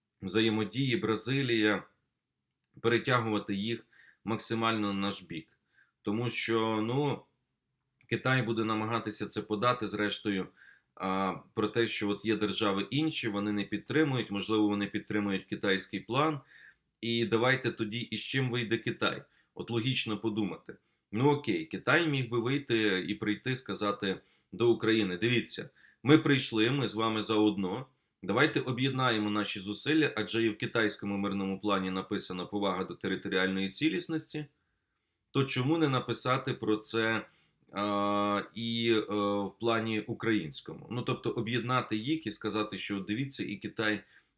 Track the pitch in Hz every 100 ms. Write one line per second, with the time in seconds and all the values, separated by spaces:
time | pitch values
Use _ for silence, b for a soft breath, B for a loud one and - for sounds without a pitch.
0 | _ _ 98 104 113 110 101 131 135 107
1 | 107 107 120 135 127 113 107 98 - _
2 | _ _ _ _ _ _ _ - 117 117
3 | 131 123 113 104 104 98 110 117 - b
4 | b b 98 110 - 113 113 110 101 98
5 | 101 95 90 82 - _ _ b b b
6 | 104 107 120 - - 113 110 110 110 135
7 | 147 101 - _ _ _ _ _ _ _
8 | - 110 131 131 110 113 110 107 107 117
9 | 104 - 101 107 101 107 120 123 104 101
10 | 104 - 107 95 90 B B B B -
11 | 95 95 95 - - - 107 117 113 -
12 | 104 101 110 107 104 92 107 98 101 135
13 | 160 - 113 101 107 104 101 104 - 139
14 | 151 127 104 101 92 110 107 101 98 101
15 | - 104 101 95 - 98 104 95 - 95
16 | - 127 156 143 - B B B _ _
17 | 117 117 107 113 123 131 120 - 107 117
18 | 113 107 - 135 127 123 107 117 123 -
19 | 101 - - b b - - 117 127 127
20 | 117 101 113 104 98 80 - - _ _
21 | _ 104 143 139 120 87 78 95 - 156
22 | 160 139 117 120 117 139 139 113 107 92
23 | 85 104 104 101 127 127 - 92 104 101
24 | 98 92 - b b 92 117 110 110 110
25 | 95 87 117 120 - - - b b b
26 | 120 156 151 135 - 110 117 143 110 104
27 | 113 110 101 107 107 98 92 113 135 _
28 | _ _ 92 113 151 139 127 117 135 131
29 | 127 110 104 104 98 104 95 104 139 156
30 | 147 107 98 113 113 107 117 117 107 -
31 | 101 101 101 98 95 95 107 95 92 92
32 | - 98 - 90 90 101 101 90 85 -
33 | 95 92 98 92 95 95 95 - 156 180
34 | - 156 - 151 151 _ _ _ _ _
35 | _ _ _ 135 135 131 127 165 147 127
36 | 120 113 127 131 131 117 107 107 - 113
37 | 110 110 - b b b _ 95 104 101
38 | 101 101 104 101 - 110 117 117 117 110
39 | - 104 101 101 98 - 117 113 113 107
40 | 113 113 113 107 78 - - 78 - 120
41 | - 123 120 123 113 120 117 127 117 110
42 | 123 160 110 98 107 107 104 92 - 101
43 | 92 110 135 - 95 101 101 - 107 101
44 | - b b